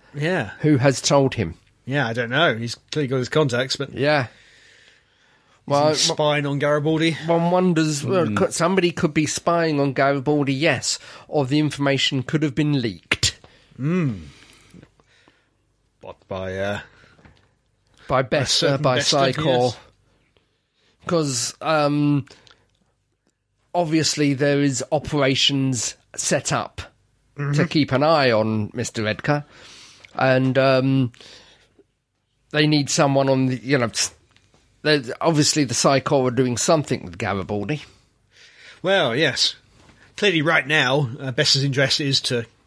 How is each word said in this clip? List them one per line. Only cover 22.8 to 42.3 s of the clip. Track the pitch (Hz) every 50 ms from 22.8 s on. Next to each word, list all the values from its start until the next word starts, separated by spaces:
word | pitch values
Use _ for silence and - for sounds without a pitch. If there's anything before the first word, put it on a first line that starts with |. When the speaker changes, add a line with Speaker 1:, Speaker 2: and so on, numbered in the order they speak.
| _ _ _ _ _ _ _ _ _ _ _ _ _ _ _ _ _ _ -
Speaker 2:
obviously | 175 175 151 165 160 143 - - 151 151 143 139
there | 123 147 143 143 143
is | 143 143 127 113 - -
operations | 156 143 - - 156 143 135 139 131 - - - 139 135 135 131 127 110 - - - _ _ _ -
set | - - - 170 131 - - 143
up | 117 - - _ - - - _ _ _ _ _ _ _ _ _
Speaker 1:
Mm-hmm. | 143 143 143 143
Speaker 2:
to | 151 175
keep | - - 156 131 -
an | 131 131 147
eye | 160 165 147 135 123
on | 113 107 110 110 110 107 104 - -
Mister | 120 110 - - 117 104
Edgar. | 107 107 - - 151 147 147 143 - - - - - - - - - - - - - -
And, | - 131 131 131 131 131 131 123
um, | 135 131 135 131 131 131 135 135 135 127 120 - - - - - - - - _ _ _ _ _ _ _ _ _ _ _ _ _ _ _ _ _ _ _ _
they | - 151 151
need | 151 151 147 139 -
someone | - 165 147 139 139 135 135
on | 135 131 131 131
the, | 127 127
you | 113 107 131 143 127
know, | 120
s-, | 104 - - - - - _ _ _ _ _ _ _ _ _ _ _ _ _ -
there's, | 151 151 147 113 120 - -
obviously | - 165 160 147 139 - - 156 139
the | 117 117
Psychor | - - 156 139 131 - - 156 135 127
are | 127
doing | 120 135 127 123 120
something | 110 - 180 165 156 135 - 127 - -
with | 90 87
Garibaldi. | - 113 95 101 95 90 - 104 104 101 101 151 147 - - - _ _ _ _ _ _ _ _ - - - _ - - - - -
Speaker 1:
Well, | - 180 196 190 156 120 113
yes. | 143 160 135 - - - - - - _ _ _ _ - - - _ - - _
Clearly | - 208 202 170 160 139
right | 170 160 151 131
now, | 135 156 151 131 123 135 151 143 113 117 -
uh, | 135 131
Bester's | 117 160 147 - - 135 139
interest | 139 123 143 135 127 - -
is | 147 139 131 -
to | - -